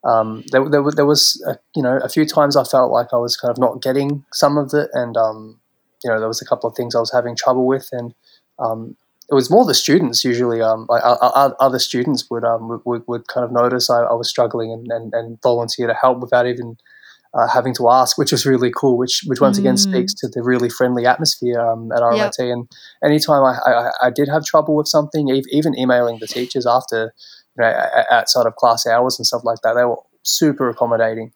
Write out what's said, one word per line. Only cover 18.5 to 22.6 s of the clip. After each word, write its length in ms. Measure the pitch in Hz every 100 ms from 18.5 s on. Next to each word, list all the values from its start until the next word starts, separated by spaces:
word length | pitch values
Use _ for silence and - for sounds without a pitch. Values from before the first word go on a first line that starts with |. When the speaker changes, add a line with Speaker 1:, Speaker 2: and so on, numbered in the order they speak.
| 131 123
Speaker 1:
cool, 260 | - 139 123
which, 260 | 127 - -
which 160 | 127
once 160 | 139 131
again 180 | 131 127
Speaker 2:
Mm. 40 |
Speaker 1:
speaks 340 | 98 131 98
to 160 | - 113
the 120 | 123
really 280 | 120 123 127
friendly 360 | - 127 123 120
atmosphere, 540 | 127 160 - 123 120
um, 320 | 117 113 113
at 80 | 120
Speaker 2:
Yep. 40 |
Speaker 1:
R 100 | 120
M 60 | 160
I 100 | 208
T. 160 | - 123
And 200 | 120